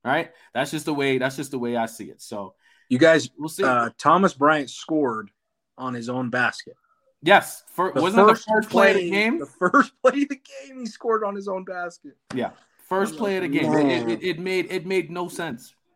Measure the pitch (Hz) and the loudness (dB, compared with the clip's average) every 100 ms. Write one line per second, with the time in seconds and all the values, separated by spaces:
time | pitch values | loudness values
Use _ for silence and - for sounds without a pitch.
0 | 117 147 160 _ _ 117 135 156 143 147 | -2 -2 -2 _ _ -6 -4 -4 -4 -2
1 | 139 131 131 135 131 135 120 120 113 - | 0 0 -2 -4 -8 -6 -4 -2 -4 -8
2 | 95 - - 107 95 _ _ _ - 127 | -16 -18 -14 -12 -12 _ _ _ -4 4
3 | 160 160 127 - 151 160 185 123 117 - | 6 6 2 -8 -10 -2 0 0 -2 -2
4 | 147 170 190 - 143 156 127 - - 156 | 2 4 4 2 2 2 -2 -12 -6 -2
5 | 139 110 101 _ _ _ _ - 127 120 | -2 -4 -10 _ _ _ _ -12 -10 -8
6 | 117 127 127 123 120 - - - _ _ | -6 -6 -4 0 -2 -2 -12 -20 _ _
7 | _ _ 156 196 - - - - 180 135 | _ _ 4 4 4 -8 -12 -4 -2 0
8 | 170 190 208 - - 220 220 240 196 196 | 2 6 6 6 2 -2 0 4 4 4
9 | 175 196 220 320 143 - 180 277 262 _ | 0 0 0 -2 -6 -2 2 4 2 _
10 | 254 269 285 269 - 277 277 262 233 - | 0 2 -2 -6 -14 -18 -18 -14 -14 -8
11 | 233 220 214 202 202 190 190 180 175 170 | -2 -2 -2 -6 -8 -8 -8 -10 -10 -12
12 | 143 - - 131 107 - _ _ - 190 | -20 -20 -10 -6 -6 -8 _ _ -6 -2
13 | 208 - 208 190 180 143 156 151 143 123 | -2 -2 -4 -2 -2 -2 2 2 2 2
14 | 117 110 185 165 180 185 175 185 165 190 | -2 -4 -4 -6 -4 -4 -2 -6 -4 -2
15 | 156 175 175 - 165 131 - _ _ | -2 -6 -8 -8 -8 -10 -14 _ _